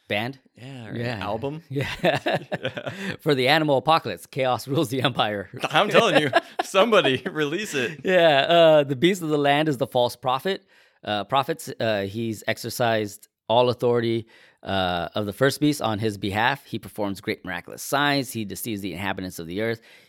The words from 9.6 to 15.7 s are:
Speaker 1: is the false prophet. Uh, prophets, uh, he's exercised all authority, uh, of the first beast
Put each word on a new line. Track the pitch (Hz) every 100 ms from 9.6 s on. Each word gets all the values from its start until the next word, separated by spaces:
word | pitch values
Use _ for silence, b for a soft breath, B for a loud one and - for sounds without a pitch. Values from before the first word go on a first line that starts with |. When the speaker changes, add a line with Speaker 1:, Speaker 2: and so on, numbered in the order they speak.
| 156
Speaker 1:
is | 127
the | 135
false | 127 120 -
prophet. | 131 131 190 196 _ b b b
Uh, | 101 104
prophets, | 98 135 135 165 - -
uh, | 117 104
he's | 98 110 113 104 -
exercised | 107 117 - 120 110 104 - - _ -
all | 117 123
authority, | 117 123 120 117 113 107 b b b
uh, | - 95 90 87 82
of | 110 104
the |
first | - 135 -
beast | 147